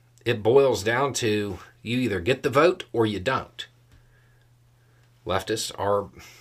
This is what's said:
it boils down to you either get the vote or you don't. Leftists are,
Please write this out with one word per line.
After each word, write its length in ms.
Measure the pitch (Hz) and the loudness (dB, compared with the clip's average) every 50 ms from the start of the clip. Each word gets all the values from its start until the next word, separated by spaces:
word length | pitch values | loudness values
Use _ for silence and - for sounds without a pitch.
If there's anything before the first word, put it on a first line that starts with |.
| _ _ _ _ - | _ _ _ _ -4
it 180 | 117 120 107 101 | -2 -2 0 2
boils 400 | 110 123 139 139 131 117 95 95 | 4 6 6 6 6 2 0 0
down 300 | 110 117 123 139 139 127 | -2 0 0 0 -2 -2
to 480 | - 120 110 107 104 101 101 92 - - - _ _ | -2 -2 0 0 0 -2 -4 -8 -10 -14 -18 _ _
you 180 | - 104 120 127 | -8 -4 -4 -2
either 180 | 127 110 98 92 | -2 -2 -2 -2
get 240 | 85 110 135 - - | 0 -2 -2 0 -2
the 80 | 139 | -2
vote 360 | 120 143 156 180 185 - - - - | 2 4 4 2 2 0 -6 -6 -2
or 140 | 117 110 | 0 0
you 140 | 107 104 95 | 0 0 -2
don't. 480 | 90 131 131 - - - _ - - - _ _ _ _ _ - _ _ _ _ _ _ _ _ _ _ _ _ _ _ _ _ _ _ _ _ _ _ _ _ - | -4 -4 -4 -4 -6 -8 _ -18 -18 -18 _ _ _ _ _ -20 _ _ _ _ _ _ _ _ _ _ _ _ _ _ _ _ _ _ _ _ _ _ _ _ -6
Leftists 460 | 90 92 95 - - 110 110 - - - - | -4 -4 -4 -2 -2 -4 -4 -4 -8 -8 -4
are, 300 | 95 101 101 101 101 92 - - - - - - | -2 0 0 0 -2 -4 -12 -20 -20 -20 -20 -20